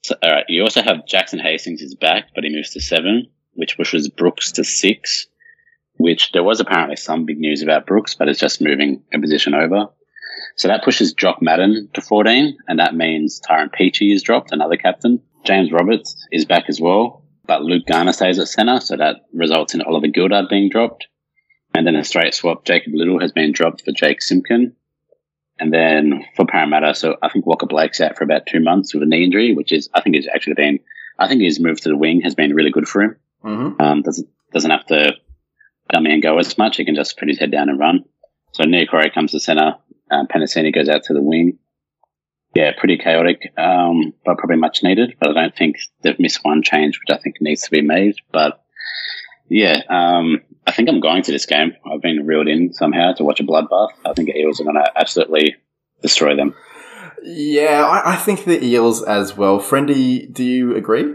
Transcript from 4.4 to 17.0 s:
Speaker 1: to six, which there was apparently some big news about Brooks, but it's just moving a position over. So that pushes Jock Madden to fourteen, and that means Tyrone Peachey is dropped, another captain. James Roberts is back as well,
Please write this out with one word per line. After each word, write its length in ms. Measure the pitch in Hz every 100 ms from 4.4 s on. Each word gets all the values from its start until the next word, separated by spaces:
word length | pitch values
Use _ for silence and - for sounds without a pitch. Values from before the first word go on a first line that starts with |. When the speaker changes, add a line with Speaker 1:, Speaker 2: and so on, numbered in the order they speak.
| -
Speaker 1:
to 120 | -
six, 600 | 110 - 95 - - - - _ _ _ _ _ _
which 380 | _ 85 82 -
there 100 | 87
was 160 | 90 110
apparently 380 | 98 92 73 73
some 280 | - 82
big 140 | 80 76
news 220 | 78 73
about 260 | 76 76 -
Brooks, 280 | 101 -
but 120 | - 76
it's 120 | 71
just 220 | - -
moving 420 | 76 71 73 67 _
a 60 | 73
position 340 | 76 73 71
over. 340 | 73 82 98 120 _ _ - - - - -
So 100 | 92
that 160 | -
pushes 300 | - - 101
Jock 280 | - 95 -
Madden 480 | 82 82 98 110 101
to 80 | -
fourteen, 560 | - 107 107 120 147 135 -
and 120 | 78
that 140 | 85
means 460 | 80 80 80 78 -
Tyrone 300 | - 80 76
Peachey 440 | - 90 - 101
is 100 | 98
dropped, 280 | - 123 -
another 240 | 76 78
captain. 460 | 85 92 90 120 123 _ _
James 260 | - 95 82
Roberts 440 | 82 90 113 - - -
is 120 | 85
back 220 | 76 85 -
as 140 | 76
well, 420 | 82 98